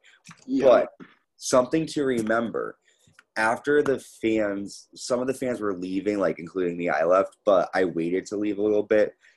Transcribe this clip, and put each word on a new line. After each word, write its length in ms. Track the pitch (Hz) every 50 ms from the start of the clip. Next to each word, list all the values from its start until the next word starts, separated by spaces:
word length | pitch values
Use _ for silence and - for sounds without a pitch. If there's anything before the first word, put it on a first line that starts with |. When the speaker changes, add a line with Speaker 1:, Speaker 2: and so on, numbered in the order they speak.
| _ _ _ _ _ - - _ -
Speaker 1:
Yeah. 180 | - 135 135 135
Speaker 2:
But 220 | 131 117 101 - - - _ - - _ _ _ _ _
something 500 | _ - - - 127 127 123 - 160 160
to 160 | 147 - 151 139
remember, 760 | 131 127 117 110 110 113 117 117 107 - - 55 53 - _ _ _ _ _ _ _ _ _ _ _ -
after 440 | 104 110 113 120 123 - 143 147 147 147
the 160 | 143 131 113
fans, 880 | - - - - - 113 110 110 107 101 101 98 98 98 - - - _ -
some 240 | - - - 131 123
of 80 | 127 135
the 60 | 131
fans 260 | - 135 123 120 101
were 160 | 107 104 95
leaving, 420 | 90 92 92 92 98 90 104 104 101
like, 220 | 92 82 80 80
including 360 | 85 85 - 95 92 87 85
me, 120 | 87 87 87
I 160 | 73 73 80
left, 320 | 85 92 98 95 - - _ -
but 240 | 104 98 90 78 - -
I 120 | 92 95
waited 420 | 87 82 85 82 85 90 92 92
to 100 | - 107
leave 220 | 101 104 104 101 98
a 40 | 104
little 200 | 107 104 104 104
bit. 320 | - 110 107 104 - - _ _ _ _